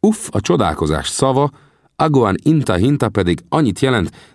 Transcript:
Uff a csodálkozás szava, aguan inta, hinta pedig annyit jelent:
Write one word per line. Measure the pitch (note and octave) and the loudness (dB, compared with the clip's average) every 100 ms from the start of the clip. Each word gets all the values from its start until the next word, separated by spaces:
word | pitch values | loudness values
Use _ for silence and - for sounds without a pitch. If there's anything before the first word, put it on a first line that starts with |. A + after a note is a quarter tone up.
Uff | G#3 G#3+ - | 0 0 -4
a | - | -6
csodálkozás | - F3 F#2+ D2+ D#2 D2+ C#2 | -2 0 0 0 -2 -2 -4
szava, | - C3+ C3 C#3+ - _ _ _ _ | -2 0 2 0 -4 _ _ _ _
aguan | D#3 C#3+ A2 F#2 | 0 2 2 0
inta, | - D#3+ C3+ | 0 0 0
hinta | F#2 A2+ C#3+ A2+ | 0 0 0 -2
pedig | G2+ F2+ E2+ - | 0 0 -2 -2
annyit | D3 C#3+ F#2+ | 0 0 0
jelent: | C3 A#2+ F2+ - - | 0 0 -2 -8 -20